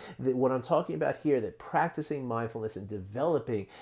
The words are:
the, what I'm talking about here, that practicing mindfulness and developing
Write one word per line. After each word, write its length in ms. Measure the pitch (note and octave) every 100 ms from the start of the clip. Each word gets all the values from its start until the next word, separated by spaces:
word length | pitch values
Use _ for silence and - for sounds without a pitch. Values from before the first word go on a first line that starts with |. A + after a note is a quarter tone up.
| - -
the, 160 | B2+
what 180 | B2+ B2+
I'm 100 | C3
talking 340 | B2 D#3+ F3 D#3
about 220 | C#3+ B2
here, 240 | D3+ C3
that 180 | G#2+ -
practicing 680 | - D3+ E3 - D3 D3 B2+
mindfulness 480 | A#2 A2+ A2+ A2 F#2+
and 120 | G2+
developing 800 | G#2 F#2+ A2+ D#3+ D3 A#2+ G#2+ F#2+ -